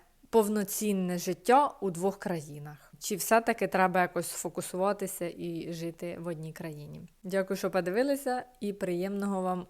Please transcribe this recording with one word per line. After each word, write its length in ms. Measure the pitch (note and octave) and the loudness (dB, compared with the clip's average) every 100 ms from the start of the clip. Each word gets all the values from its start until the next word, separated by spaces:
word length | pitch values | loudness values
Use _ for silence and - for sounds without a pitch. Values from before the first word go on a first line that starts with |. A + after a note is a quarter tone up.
| _ _ - | _ _ 2
повноцінне 880 | A#3 G#3 G#3+ G3 - G#3+ G3 F3+ F3+ | 4 4 2 -2 -2 0 2 0 -2
життя 560 | F3+ F3 - B3+ D4 - | -2 0 6 6 6 0
у 100 | G3 | -4
двох 280 | E3+ F#3+ F#3+ | 0 0 0
країнах? 720 | G3+ F3 C#3+ D3 D3 D3 - - | -4 -4 -6 -12 -14 -16 -20 -12
Чи 140 | - G3 | -6 -4
все-таки 520 | - A3+ A#3 A3+ F#3+ | 4 4 4 0 2
треба 340 | F#3 F#3 F3+ | 4 4 4
якось 300 | F3+ E3+ E3 | 2 0 -4
сфокусуватися 1000 | - F3 D#3 F3 F3+ F#3+ G3+ F#3+ - E3+ - | -6 -6 -6 -6 0 0 0 -4 -4 -6 -6
і 360 | E3+ E3 D#3+ | -6 -6 -6
жити 440 | E3+ E3+ E3 F3 E3 | -6 -8 -8 -8 -8
в 80 | E3+ | -8
одній 260 | D#3 D#3+ | -8 -8
країні? 560 | D#3 E3 D3 D3 D#3 F3 _ | -10 -10 -10 -12 -14 -16 _
Дякую, 340 | F#3 F#3+ F#3+ F#3+ | -2 0 0 0
що 140 | F#3+ | 0
подивилися, 720 | F#3 F3+ G3 C4+ C#4 C#4 B3 - - | 0 0 2 2 0 0 -4 -6 -6
і 140 | G3+ | -6
приємного 680 | G3 F#3 F3 F#3 G3+ G3+ F#3+ | -4 -2 0 -2 -2 -2 0
вам 260 | F#3 F3+ F3+ | 0 -2 -4